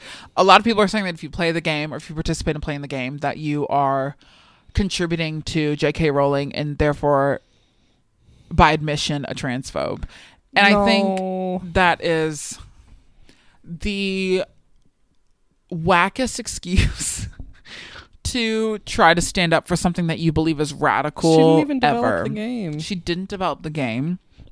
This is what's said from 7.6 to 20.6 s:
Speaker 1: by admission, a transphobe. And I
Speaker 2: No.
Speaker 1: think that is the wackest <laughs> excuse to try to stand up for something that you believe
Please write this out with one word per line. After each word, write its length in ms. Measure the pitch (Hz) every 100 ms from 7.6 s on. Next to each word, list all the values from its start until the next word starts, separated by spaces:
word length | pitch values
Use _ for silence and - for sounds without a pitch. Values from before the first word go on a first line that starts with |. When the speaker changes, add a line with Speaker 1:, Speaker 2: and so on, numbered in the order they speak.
| _ _ _ _ _ _ _ _ -
Speaker 1:
by 200 | 165 160
admission, 520 | 156 151 147 - 147 -
a 60 |
transphobe. 680 | - 139 123 - - 76 - - - - _ _
And 120 | - 202
I 40 |
Speaker 2:
No. 120 | 208
Speaker 1:
think 880 | 202 220 196 190 185 185 185 185 180
that 300 | 175 175 165
is 540 | 170 160 156 151 - - - - - - _ _ - _ _ _
the 800 | - 170 208 196 196 190 190 185 - _ _ _ _ _ _ _ _ _ _ _ -
wackest 640 | 175 165 175 190 - 254 -
<laughs> 0 |
excuse 920 | 226 - 175 190 - - - - - - - - - - - - - _
to 540 | - 254 226 220 220 214
try 340 | - - 170
to 60 | 170
stand 320 | - - 170
up 140 | 165 -
for 100 | 175
something 300 | 180 170 170
that 120 | 165
you 140 | 165
believe 280 | 156 160 147